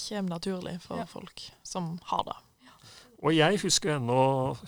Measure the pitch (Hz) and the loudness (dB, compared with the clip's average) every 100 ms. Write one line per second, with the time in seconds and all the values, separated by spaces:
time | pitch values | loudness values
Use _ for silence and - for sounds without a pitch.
0 | - 208 190 170 196 185 180 180 - - | -6 -4 -4 -4 -4 -6 -6 -8 -8 -8
1 | 196 - 185 - - - - 190 165 180 | -8 -10 -16 -16 -18 -16 -10 -6 -4 -6
2 | - - - - - _ - - - - | -6 -6 -4 -10 -14 _ -20 -20 -20 -20
3 | - - 139 160 151 196 185 - - 151 | -20 -4 2 6 6 4 2 0 2 0
4 | 117 127 135 135 131 127 | 2 4 4 4 0 -4